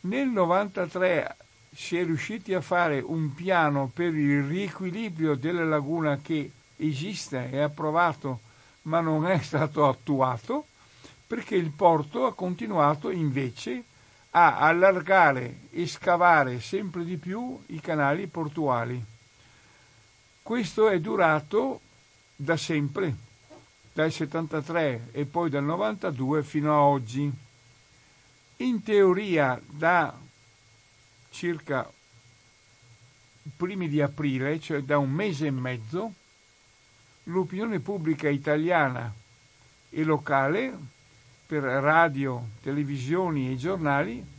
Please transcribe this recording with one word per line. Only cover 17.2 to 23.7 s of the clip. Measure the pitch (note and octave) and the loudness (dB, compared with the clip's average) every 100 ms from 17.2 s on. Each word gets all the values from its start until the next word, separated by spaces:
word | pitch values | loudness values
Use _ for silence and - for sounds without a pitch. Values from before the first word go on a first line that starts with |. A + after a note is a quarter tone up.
| F3 G#3 B3 C4 - | -6 -8 -8 -12 -12
i | D#3+ | -10
canali | - D#3 C#3+ D#3+ G3+ | -4 0 2 0 -4
portuali. | E3+ D3+ D#3 D3 B2 A#2 B2 A2 - _ _ - - _ _ _ _ _ _ _ _ | -6 -6 -2 0 0 -2 -6 -10 -18 _ _ -20 -20 _ _ _ _ _ _ _ _
Questo | - A#3+ F#3+ - A3 | -6 -4 -2 2 4
è | F#3 | 4
durato | D#3+ G#3 E3+ D3+ D3+ G#3 C4+ - _ _ _ _ _ - | 0 2 4 2 0 -2 -2 -6 _ _ _ _ _ -10
da | C#3+ D#3+ | -2 -2
sempre, | - D#3 C#3+ E3+ F3+ A2+ - _ _ - - | 0 -2 -2 -2 -4 -4 -12 _ _ -20 -20